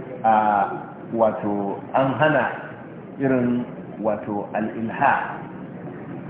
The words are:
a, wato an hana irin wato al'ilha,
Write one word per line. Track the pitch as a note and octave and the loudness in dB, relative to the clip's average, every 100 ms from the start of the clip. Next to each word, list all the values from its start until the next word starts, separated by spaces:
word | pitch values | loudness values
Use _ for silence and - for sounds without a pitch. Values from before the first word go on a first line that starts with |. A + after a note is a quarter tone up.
| - - | -10 0
a, | A2 G#2+ G#2+ G#2 - F2+ - - - | 4 6 6 4 2 -2 -8 -12 -4
wato | A2+ A2 - G#2 G2+ G2 F2+ - | 2 4 2 -2 0 -2 -4 -2
an | B2+ C3+ | 2 2
hana | A#2 D3+ C#3+ G#2 - - - - - - - | 4 4 4 2 -2 -10 -12 -14 -14 -12 -2
irin | C3+ C3 A#2+ A#2+ A#2 - - - | 2 4 4 2 -2 -8 -10 -4
wato | G#2+ G#2 A2 G2+ - | -2 -2 -2 -4 -2
al'ilha, | G#2+ A2 A#2 A2 - C3+ - - - - - - - - - - - - | -2 -2 -2 -4 2 4 4 0 -6 -10 -10 -12 -10 -10 -12 -10 -10 -10